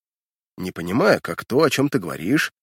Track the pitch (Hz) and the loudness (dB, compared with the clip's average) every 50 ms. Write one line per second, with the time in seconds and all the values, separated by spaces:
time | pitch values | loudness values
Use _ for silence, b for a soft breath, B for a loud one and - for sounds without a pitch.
0 | _ _ _ _ _ _ _ _ _ _ _ - 90 90 - - 85 85 92 127 | _ _ _ _ _ _ _ _ _ _ _ -12 -10 -10 -8 -8 -6 -4 0 2
1 | 180 214 156 - - - 85 - - - 113 135 160 143 - - 135 147 - 131 | 4 4 4 2 0 -4 -8 -8 -6 -2 2 2 2 2 2 0 0 0 0 -2
2 | 90 80 67 67 76 92 131 151 - - - _ | -2 -4 -8 -6 -2 0 0 0 0 -2 -6 _